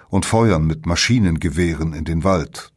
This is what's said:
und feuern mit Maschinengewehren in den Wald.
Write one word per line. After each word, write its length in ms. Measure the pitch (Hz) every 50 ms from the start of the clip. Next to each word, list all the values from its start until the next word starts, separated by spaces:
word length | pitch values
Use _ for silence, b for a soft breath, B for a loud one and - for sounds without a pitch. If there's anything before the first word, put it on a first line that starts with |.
| B B
und 180 | 98 95 -
feuern 400 | - 113 113 117 110 90 78 78
mit 180 | 80 78 78 -
Maschinengewehren 1080 | 85 85 - - - 120 127 101 87 82 76 92 87 73 87 87 82 80 71 80 80 78
in 120 | 80 76
den 180 | 80 82 82 90
Wald. 480 | 98 92 82 71 - - - - - _